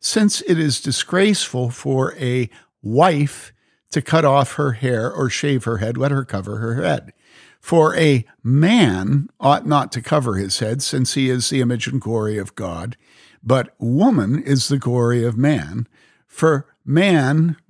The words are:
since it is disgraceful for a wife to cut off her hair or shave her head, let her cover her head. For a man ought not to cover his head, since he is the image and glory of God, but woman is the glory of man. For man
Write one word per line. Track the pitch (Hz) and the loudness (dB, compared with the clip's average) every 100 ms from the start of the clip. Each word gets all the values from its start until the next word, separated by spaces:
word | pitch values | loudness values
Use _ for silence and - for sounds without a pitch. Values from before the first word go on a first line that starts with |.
since | - 226 208 - | -4 0 0 0
it | - 165 | 0 0
is | 151 - | 0 -2
disgraceful | 143 - - 180 208 196 - 131 120 | -4 -6 -2 0 2 0 -2 -4 -4
for | - - 131 131 - | -6 -4 -2 -2 -4
a | 127 127 120 - _ _ | -4 -2 -4 -10 _ _
wife | 101 123 180 147 143 - - _ _ _ _ | -2 4 4 4 -2 -4 -18 _ _ _ _
to | 156 | -6
cut | - 160 | 0 2
off | 147 139 135 | 4 2 0
her | - 143 | -2 -4
hair | 110 127 117 123 | -2 -2 -2 -4
or | - 127 | -2 -4
shave | - 147 131 | -2 -2 -2
her | 113 110 | -2 -4
head, | 113 120 | -4 -2
let | 139 | -2
her | 135 | -2
cover | 123 98 98 107 | -4 -6 -6 -8
her | 113 120 | -6 -4
head. | - 135 - _ _ _ - _ | -2 -4 -6 _ _ _ -20 _
For | - 170 160 180 | 0 4 4 4
a | 156 131 - _ | 4 2 0 _
man | 117 139 170 233 143 92 98 139 - _ | 0 2 4 6 4 2 0 0 -2 _
ought | 139 143 151 | 2 2 2
not | 143 - | 0 0
to | 120 | -6
cover | - 151 123 | -2 0 0
his | 95 98 - | -4 -4 -4
head, | 110 135 | -4 -4
since | - 127 123 | -4 -2 -2
he | 139 131 | 0 0
is | 127 117 | 0 -2
the | 135 | 0
image | 120 120 123 | 0 -2 -4
and | 131 | -6
glory | 110 113 107 107 | -4 -2 -2 -4
of | 95 - | -8 -10
God, | 92 85 107 - _ _ _ _ | -8 -8 -10 -12 _ _ _ _
but | 117 131 - _ | 0 0 0 _
woman | 117 135 247 180 101 139 | -2 2 4 4 2 -2
is | 135 135 - | 0 0 0
the | 139 | -2
glory | 123 123 117 120 | 0 0 0 0
of | 117 113 | 0 0
man. | 143 131 73 104 117 _ _ _ _ | 0 0 -4 -8 -10 _ _ _ _
For | - 160 143 - _ | 0 2 2 -4 _
man | 131 156 196 165 131 156 165 147 | 0 2 4 4 4 2 2 -2